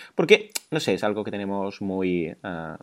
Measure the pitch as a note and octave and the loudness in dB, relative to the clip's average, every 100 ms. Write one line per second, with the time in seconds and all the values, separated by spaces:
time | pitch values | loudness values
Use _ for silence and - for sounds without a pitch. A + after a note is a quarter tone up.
0 | - - E3+ G3+ - - - D#3+ - F#2+ | -8 2 6 6 4 -12 -6 -2 0 0
1 | G#2+ G#2 G#2 G2+ G2 G2 G2 - G2 F#2+ | 0 0 -4 -4 -4 -2 -4 -4 -4 0
2 | F#2 F2 D#2+ - G2+ E2 D#2+ D#2+ | 0 0 -2 -6 -8 -8 -8 -12